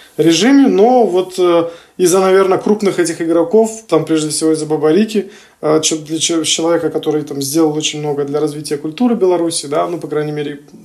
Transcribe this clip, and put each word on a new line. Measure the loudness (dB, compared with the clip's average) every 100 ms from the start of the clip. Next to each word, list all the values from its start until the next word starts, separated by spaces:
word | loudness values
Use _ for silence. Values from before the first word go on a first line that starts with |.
| -8 -2
режиме, | 2 2 4 6 6
но | 4 4 4 2
вот, | 0 -2 0
э, | 2 2 0 -6 -14 -2
из-за, | 2 2
наверное, | 4 4 4 2
крупных | 0 0 0 0
этих | -2 -2
игроков, | 0 0 2 2 2 -2 -2
там, | -2 0
прежде | 0 -2
всего, | -2 0
из-за | 0 -2
Бабарики, | 0 2 2 2 -2 -6 -10 -20 _
э, | -2 0
чё-, | 0 -4
для | -6 -4
чё-, | -2 -2
человека, | -2 -2 0 0 -2
который | -4 -2 -4
там | -4 -6
сделал | -4 0 0 0
очень | -6 -6
много | -6 -4
для | -4 -4
развития | -4 -6 -8 -8
культуры | -6 -2 0 2
Беларуси, | 2 2 -2 -4 -4
да, | -4 -4
ну, | -6
по | -6
крайней | -6 -4
мере, | -6 -8 -10 -16 -18